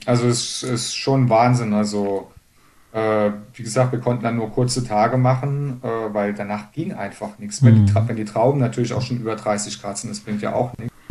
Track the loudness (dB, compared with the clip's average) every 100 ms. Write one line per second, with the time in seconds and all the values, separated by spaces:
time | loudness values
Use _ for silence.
0 | 0 2 2 0 -2 -6 -4 -4 -4 -6
1 | 0 2 4 4 4 4 2 0 0 -2
2 | -2 -4 -6 -20 _ _ _ _ _ -4
3 | 0 2 2 -2 -12 -14 -4 0 2 0
4 | -2 -2 0 -2 -2 0 0 0 -2 2
5 | 2 4 2 2 0 -4 -4 -6 -6 -4
6 | -4 -2 -2 -2 -6 -8 -8 -8 -8 -6
7 | -10 -8 -10 -10 -10 6 8 8 6 4
8 | 2 -2 -4 2 2 2 0 0 -2 -2
9 | -4 -4 -4 -4 -2 -4 -4 -10 -10 -8
10 | -10 -10 -8 -6 -4 -2 -2 -4 -12 -12
11 | -16